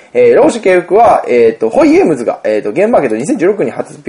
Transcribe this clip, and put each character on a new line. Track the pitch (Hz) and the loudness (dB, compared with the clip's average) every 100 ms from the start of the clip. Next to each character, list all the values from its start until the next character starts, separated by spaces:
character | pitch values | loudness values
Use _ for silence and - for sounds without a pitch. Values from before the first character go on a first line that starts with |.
| _ | _
え | 123 123 | 0 2
ー、 | 135 | 4
老 | 294 | 2
子 | 220 | 0
敬 | 196 180 | 0 0
服 | 165 | 0
は、 | 196 226 151 - | 2 2 2 0
え | 120 117 | 0 2
ー | 113 | 0
と、 | 110 | -2
ホ | 247 | 0
イ | 302 | 2
ゲ | 330 | 2
ー | 294 | 2
ム | 135 | -2
ズ | |
が、 | 107 - | -4 -6
え | - 107 | -4 -4
ー | |
と、 | 104 | -4
ゲ | 120 | -2
ー | 208 | 0
ム | |
マ | 247 | 0
ー | |
ケ | 139 | -2
ッ | |
ト | 110 | -4
二 | 151 | -4
千 | 262 | -2
十 | 170 | -2
六 | 208 | -2
に | 139 | -4
発 | - - - | -6 -10 -10